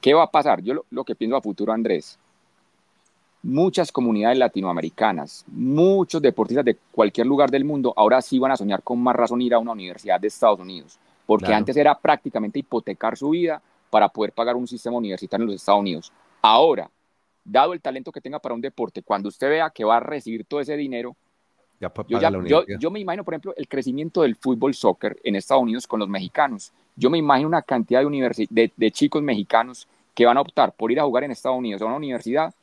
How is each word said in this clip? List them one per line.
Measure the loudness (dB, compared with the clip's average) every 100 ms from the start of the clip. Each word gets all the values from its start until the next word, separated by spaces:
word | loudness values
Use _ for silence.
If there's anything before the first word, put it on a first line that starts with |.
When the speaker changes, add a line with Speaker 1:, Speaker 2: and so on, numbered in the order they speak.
Speaker 1:
¿Qué | 6
va | 6
a | 6
pasar? | 2 2 0
Yo | 0
lo, | -6 -6
lo | -10
que | -8 -4
pienso | -2 -2
a |
futuro, | -4 -6 -2
Andrés, | -2 0 -2 -4 -20 _ _ _ _ _ _ _ _ _ _ _ _
muchas | -4 0 0 0 -2
comunidades | -2 0 2 2 4
latinoamericanas, | 2 0 -4 -4 -6 -2 0 0 -8 -16 -16
muchos | -6 -2 4 4 4 0 2
deportistas | 2 2 0 2 0
de | 0 _
cualquier | 0 2 2 0
lugar | 4 2
del | 2
mundo, | -2 -2 -2 4
ahora | 4 4
sí | 2 -2
van | 0
a | -2
soñar | -2 -4
con | -4 -2
más | 0 0
razón | 0 0
ir | 0
a | 0
una | 0
universidad | -10 -12 -12 -2 -2
de | -2
Estados | 0 2 2
Unidos, | -4 -16 -18 _ _ _ 0
porque | 0 2
Speaker 2:
Claro. | 0
Speaker 1:
antes | 0 2
era | 2 2
prácticamente | 0 0 -2 -6 -6 -8
hipotecar | -6 -6 -6 -6 -6 -4
su | -4
vida | -2 -2 -4 _ _ _
para | 2 2
poder | 2 -4
pagar | -2 -4 -2
un | -6
sistema | -10 -8 -6
universitario | -6 -8 -6 -4
en | -4
los | -4
Estados | 2 2
Unidos. | 2 -6 -10 _ _ _
Ahora, | 6 6 6 2 -4 _ _ _ _ _
dado | -2 2 2
el | 0
talento | -8 -8 -12
que | -16
tenga | -14 -12
para | -8 -8
un |
deporte, | -8 -6 -8 -8
cuando | -4 -4 -4
usted | -4 -2
vea | 0 -2
que | -2
va | 2 2
a |
recibir | 0 -10 -10 -12 -8
todo | -8
ese | -6 -6
dinero, | -6 -8 -10 -14 _ _ _ _ _ _
Speaker 2:
Ya | -12
pa-, | -10
Speaker 1:
yo | -6 0
Speaker 2:
paga |
Speaker 1:
ya, | 0
Speaker 2:
la | 0
Speaker 1:
yo, |
Speaker 2:
universidad. | 2 2 2 -6
Speaker 1:
yo | -6
me | -6
imagino, | -8 -8
por | -8 -10
ejemplo, | -10 -12
el | -8
crecimiento | -6 -6 -6 -4 0
del | 0 0
fútbol | -2 0 -2
soccer | 0 0 0 -6 -6
en | -4 -4
Estados | 2 2
Unidos | 2 -4 -4
con | -4
los | -4
mexicanos. | -6 -6 -2 -2 -4 -16 _ _ -2
Yo | 0
me | 0
imagino | 2 2 2
una | -2
cantidad | 0 -4 2 2
de | 2
universi-, | 0 -2 -2 -2
de, | 2 0 2
de | -2
chicos | 0 0 0
mexicanos | -2 -2 0 0 0 -8 -20 _ _ 2
que | 4
van | 4
a |
optar | 0 0 0
por | _ -2
ir | 0
a |
jugar | 0 -2 -4
en |
Estados | -6 -4 -4
Unidos | -4 -6
a | -6
una | -6
universidad | -6 -8 -4 -2 -2 _